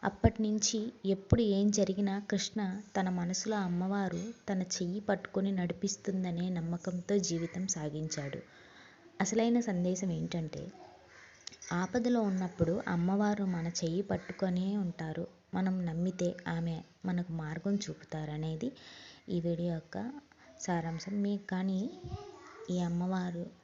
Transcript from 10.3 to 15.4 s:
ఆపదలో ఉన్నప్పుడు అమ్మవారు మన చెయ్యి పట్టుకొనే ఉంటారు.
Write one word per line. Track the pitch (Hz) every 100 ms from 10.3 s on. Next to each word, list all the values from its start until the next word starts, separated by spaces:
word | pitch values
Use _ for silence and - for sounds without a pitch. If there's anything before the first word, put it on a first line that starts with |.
| 175 160 147 147 - - - - - - - - - -
ఆపదలో | 175 180 247 240 240
ఉన్నప్పుడు | 208 190 185 180 165 185 -
అమ్మవారు | 175 175 202 208 208
మన | 196 175 165
చెయ్యి | 170 170 170
పట్టుకొనే | 196 175 - - 190 180 190 208
ఉంటారు. | 185 175 160 156 170 -